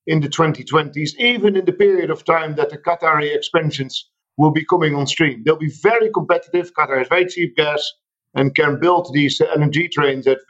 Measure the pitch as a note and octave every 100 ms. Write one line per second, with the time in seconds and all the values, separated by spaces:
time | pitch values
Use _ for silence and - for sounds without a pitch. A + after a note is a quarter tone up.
0 | - D#3+ C#3+ D3+ D#3+ C3 B2 D#3 D3 C#3+
1 | D3 - A#3+ A#3+ G#3 F#3+ F3+ F3+ G3+ F#3
2 | D#3+ D#3 - E3 D#3 D3+ D3 D3+ - E3+
3 | E3 D3+ D3 D3 - E3+ D#3 C#3 C3 -
4 | - _ _ - D#3 D3+ D3+ F3+ D#3 C#3+
5 | C3+ - D#3 A2+ C3 D#3 D3+ - G3+ A#3
6 | A3 G3+ D3+ F3 - F3 F3 - C#3+ C3+
7 | B2+ F3 F3+ F3 E3+ - D3+ D3 - -
8 | _ _ _ C#3 C3+ C3+ D3+ C3+ E3+ F3
9 | F3 C#3+ C#3 - D#3+ D#3 D3+ D3 F3 D3+
10 | C#3 C3+ C3 C3 -